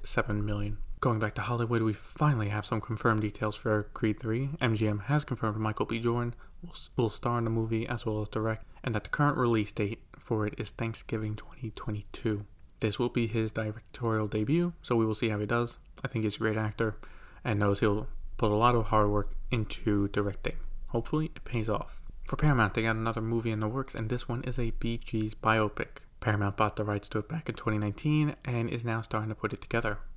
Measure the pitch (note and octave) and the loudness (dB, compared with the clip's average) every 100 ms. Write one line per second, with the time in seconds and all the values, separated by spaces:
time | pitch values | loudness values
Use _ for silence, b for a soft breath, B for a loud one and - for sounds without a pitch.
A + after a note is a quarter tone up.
0 | - - A2 G#2 G#2 G#2 G#2 G#2+ - - | -2 -2 0 0 0 0 -2 -2 -4 0
1 | C3 A2 G#2+ - G#2+ A#2+ A#2 A#2 A2 G#2 | 2 2 0 -2 -2 0 0 2 2 0
2 | - - - C3 G2+ G#2+ - A2+ - A2 | -6 2 4 4 0 -2 -2 -4 -4 0
3 | A#2+ A2 G#2+ - A2 - - G#2+ G2+ - | 2 2 0 -2 -4 -2 0 0 0 0
4 | A2 G#2 A2+ A2+ C#3 D3+ B2+ A2 G#2+ G#2 | 0 0 -2 -2 -2 0 2 2 2 0
5 | G2 D3 C#3+ B2+ A2+ G#2 G#2+ G#2+ G#2+ A#2 | 0 0 0 -2 -2 0 -2 0 -2 0
6 | A#2 A#2+ A#2+ A#2 B B F3 - - - | 2 2 0 -4 B B -14 -14 -8 0
7 | A#2 - B2 A#2+ A2+ A2+ A2+ A2 A2 A#2+ | 0 0 0 0 2 0 0 0 -2 -4
8 | A2+ G#2+ G#2 A2 A2 A2 B B - A2 | -2 -2 -2 -2 0 -2 B B -4 -2
9 | - - D3 C#3 B2 A2+ G2+ - G#2 A#2 | -2 2 4 4 4 4 2 -2 -2 -4
10 | - - - A2 G#2+ - G#2+ - A#2 A2 | -12 -20 -4 0 0 -2 -8 -4 -6 -6
11 | - A2+ G#2+ G#2+ - - A2+ - - G#2 | -6 -4 -4 -6 -10 -10 -10 -8 -6 -6
12 | - - A#2 G#2 G#2 - - - A2 G#2 | -6 -4 -2 -2 -4 -14 -20 -2 -2 2
13 | A#2+ - A2+ A2+ A2 - A2 G#2+ - - | 0 2 0 0 0 -2 -4 -6 -12 -4
14 | A#2 A2 G#2+ G#2+ G#2+ D#3+ F3 E3+ - A#2+ | 0 0 0 0 2 2 2 -2 0 2
15 | A2 G#2+ A2+ G#2 G#2 A#2 A#2+ - - - | 4 2 0 0 2 2 0 -4 -18 -10
16 | - A#2+ G#2+ - A2 G#2+ G#2+ - A2+ - | -4 0 0 2 0 2 0 0 0 0
17 | B B B B B2 G#2+ G2+ G2+ A2 G2+ | B B B B -2 2 4 4 4 2
18 | B2 - - - A2+ G#2 A#2+ A#2+ G#2 G#2+ | 0 -6 -6 0 2 6 6 4 4 4
19 | G#2 G#2 G2+ - - A#2+ G#2+ - - G#2 | 6 4 2 -2 0 0 0 -2 2 2
20 | G2+ - G2+ F#2+ - - - - - A#2+ | 2 2 0 -2 -4 -2 -4 -4 -2 -2
21 | - D3+ D#3 - - A#2+ A2 G#2 - - | 0 0 -2 -4 -4 -2 0 -2 -4 -8
22 | - - - - D3+ C3+ G#2+ - A2+ A2 | -10 -8 -4 4 6 6 4 4 2 2
23 | A2+ A2+ A2 A#2 A2+ G#2+ G#2+ B2+ C3 - | 0 0 0 0 2 0 0 -2 -4 -4
24 | A2 B2 - A#2+ B2+ B2 A#2 - A#2 A#2 | -2 -2 -2 -2 -2 0 2 2 0 -2
25 | - A2+ G#2+ G#2 A2+ A2 G#2+ - - - | -2 -2 -2 0 4 4 4 0 -6 -8
26 | - - - G#2 G2+ G2 G#2+ - G#2 G#2 | -18 -4 0 2 2 2 2 2 0 -2
27 | - A2 - D#3+ - A2+ - G#2+ G#2 G2+ | -2 -4 -2 -4 -4 -4 0 0 0 -2
28 | D3+ D3+ D3 - - A#2+ A#2 A#2+ A#2 A2+ | 2 4 2 -2 -4 -2 -2 -2 -2 -4
29 | A2 A2 G#2+ G#2+ G#2+ - - A#2 A2+ G#2 | -2 -2 -2 -4 -4 -4 -2 0 0 -2
30 | - | -6